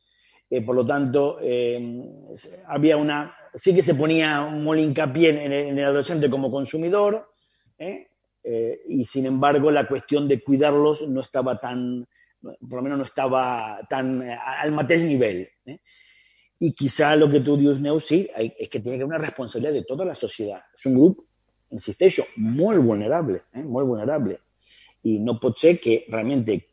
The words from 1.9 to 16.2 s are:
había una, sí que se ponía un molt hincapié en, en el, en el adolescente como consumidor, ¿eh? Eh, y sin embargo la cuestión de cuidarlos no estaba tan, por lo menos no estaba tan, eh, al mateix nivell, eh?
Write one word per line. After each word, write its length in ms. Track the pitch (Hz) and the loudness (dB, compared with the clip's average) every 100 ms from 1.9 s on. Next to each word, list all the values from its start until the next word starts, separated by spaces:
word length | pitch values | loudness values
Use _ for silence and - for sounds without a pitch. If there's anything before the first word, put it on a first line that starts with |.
| 120 - - - - - - - | -12 -14 -20 -20 -20 -20 -20 -8
había 300 | 143 156 151 | 0 2 4
una, 380 | 151 147 151 - - | 0 -4 -8 -14 -20
sí 200 | - 190 | -2 2
que 80 | 180 | 4
se 120 | 175 | 4
ponía 460 | 143 156 160 156 147 | 2 2 2 2 0
un 220 | 151 151 | -4 -4
molt 160 | 151 156 | 0 2
hincapié 500 | 156 143 151 143 165 | 2 0 -2 4 4
en, 80 | 147 | 4
en 140 | 143 | 0
el, 140 | 143 143 | -2 -2
en 100 | 139 | -2
el 60 | |
adolescente 440 | 143 143 139 165 143 | 0 0 0 0 0
como 220 | 135 135 | 0 -2
consumidor, 800 | 135 131 160 165 202 208 214 - _ _ _ _ - | -4 -4 -4 0 2 2 0 -8 _ _ _ _ -16
¿eh? 300 | 170 196 370 _ _ _ | -14 -14 -18 _ _ _
Eh, 380 | 120 113 113 - - | -6 -2 -2 -6 -4
y 180 | 135 | -4
sin 220 | 117 135 131 | -2 -2 -2
embargo 440 | 131 143 147 151 | 2 2 4 4
la 160 | 147 - | 2 0
cuestión 420 | 135 - 143 143 | -4 -2 0 2
de 140 | 127 | 0
cuidarlos 640 | - 135 147 147 151 151 151 | 2 2 4 4 2 0 -4
no 120 | 131 | -6
estaba 380 | 127 135 127 117 | -4 -4 -2 -4
tan, 480 | 127 123 123 123 123 _ _ _ | -6 -6 -6 -8 -12 _ _ _
por 380 | - - 120 127 | -20 -18 -12 -8
lo 40 | |
menos 160 | 135 139 | -6 -4
no 60 | |
estaba 760 | 131 - 135 131 127 120 110 104 101 | -6 -4 0 0 0 -4 -8 -12 -8
tan, 340 | 135 131 127 | -4 -4 -4
eh, 120 | 123 | -6
al 380 | 117 120 139 151 | -10 -8 -4 -4
mateix 320 | 151 131 170 | -2 0 2
nivell, 440 | 165 135 113 90 92 _ 127 | 2 2 0 -2 -10 _ -20
eh? 140 | 160 _ _ _ _ | -20 _ _ _ _